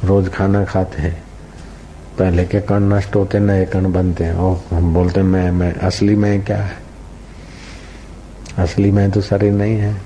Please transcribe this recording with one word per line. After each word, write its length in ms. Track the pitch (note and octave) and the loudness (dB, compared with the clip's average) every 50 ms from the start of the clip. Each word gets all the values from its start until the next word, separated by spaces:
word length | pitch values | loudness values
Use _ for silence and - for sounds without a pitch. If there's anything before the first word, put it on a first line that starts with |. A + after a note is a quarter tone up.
| - | 2
रोज 240 | F#2 G2 G2+ F#2+ F2+ | 4 4 4 4 2
खाना 360 | F2 - G2 F#2+ G2 G2+ G2+ | 0 0 2 2 2 2 2
खाते 380 | F#2 - F#2 F2+ - - - D2+ | 0 0 -2 -2 -2 -2 -4 -2
हैं, 200 | D#2+ E2+ E2 - - - - - - - - - - - - - - - - - - - - | -2 -4 -4 -10 -16 -20 -20 -20 -20 -18 -18 -18 -18 -18 -18 -20 -20 -20 -20 -20 -18 -4 0
पहले 260 | F#2 F#2+ F2 F2 F2+ | 0 2 4 2 2
के 160 | F2+ - G#2 | 2 0 -2
कण 200 | F#2+ - G2+ G2+ | 0 2 0 2
नष्ट 360 | G2+ G2 G2+ G2+ G2 - - | 2 2 2 2 0 0 0
होते, 220 | G#2 G2 G2 - G#2 | 0 0 2 2 2
नए 260 | G2+ G2+ G2+ F#2+ F#2 | 2 4 4 2 2
कण 280 | F#2 - F#2+ F#2 F#2+ F2+ | 2 0 0 0 2 2
बनते 320 | F#2 F2+ F2+ F2 - E2+ | 2 2 0 0 0 -2
हैं, 100 | E2 E2 | -2 0
और 280 | F2 F2+ F#2 F#2 F2 - - E2+ | 0 2 0 0 0 -2 -2 0
हम 220 | E2+ E2+ E2+ E2 | 0 2 2 2
बोलते 260 | F2 F2+ F2+ F2+ G2 | 2 2 2 2 2
हैं, 60 | F#2+ | 2
"मैं, 240 | F#2 F#2+ F#2+ F#2 F2+ | 4 4 2 2 2
मैं।" 240 | F2+ F2+ F2+ F2+ F2 | 2 2 0 0 -2
असली 420 | - - F#2 F#2 - G2+ G2+ G#2 | 0 -2 -2 0 2 2 2 4
मैं 280 | G#2 G#2 G#2 G2+ G2+ F#2+ | 4 4 2 2 0 0
क्या 120 | - G#2 | -2 -2
है? 200 | G2+ G2+ G2 - - - - - - - - - - - - - - - - - - - - - - - - - - - - - - - - - - - - - - | -2 -2 -4 -8 -10 -16 -18 -18 -18 -18 -18 -18 -18 -20 -20 -20 -20 -20 -20 -20 -20 -18 -18 -18 -18 -18 -18 -18 -18 -18 -18 -18 -18 -18 -20 -18 -18 -16 -10 -4 -2
असली 320 | F#2 E2+ - - G2+ G2+ | -2 0 2 2 4 4
मैं 200 | G2 G2+ G2 G2+ | 4 4 4 4
तो 100 | G2 G#2 | 2 2
शरीर 320 | G2 - G#2 G2 G#2 G#2 G2+ | 0 2 2 2 4 4 4
नहीं 240 | G2+ G2+ G#2 A2+ | 2 2 2 2
है। 200 | G#2+ G#2 G#2 G#2 G2 G2 | 0 0 0 -2 -4 -8